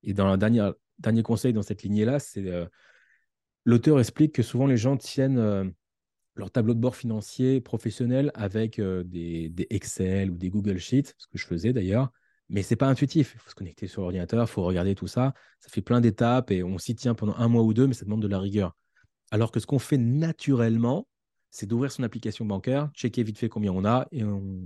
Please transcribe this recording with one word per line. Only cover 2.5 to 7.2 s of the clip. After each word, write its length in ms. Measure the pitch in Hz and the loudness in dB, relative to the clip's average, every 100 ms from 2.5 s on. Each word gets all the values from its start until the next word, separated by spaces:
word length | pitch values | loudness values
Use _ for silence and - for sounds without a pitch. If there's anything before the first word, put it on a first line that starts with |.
| 87 85 _ _ _ _ _ _ _ _ _ - | -6 -6 _ _ _ _ _ _ _ _ _ 4
l'auteur 340 | 120 135 147 | 4 6 4
explique 340 | 117 - 156 151 | 4 4 2 2
que 80 | |
souvent 240 | 117 120 135 | -2 2 2
les 100 | 123 | 2
gens 200 | 117 135 | 2 -2
tiennent, 420 | - - 135 131 | -4 -2 0 2
euh, 260 | 107 101 95 87 _ _ _ _ _ - | 2 0 -2 -8 _ _ _ _ _ -14
leur 160 | 95 | -4
tableau 240 | - 110 117 | 0 2 2
de 40 | |
bord 160 | 123 120 | 0 -2
financier 640 | 120 110 | -6 -6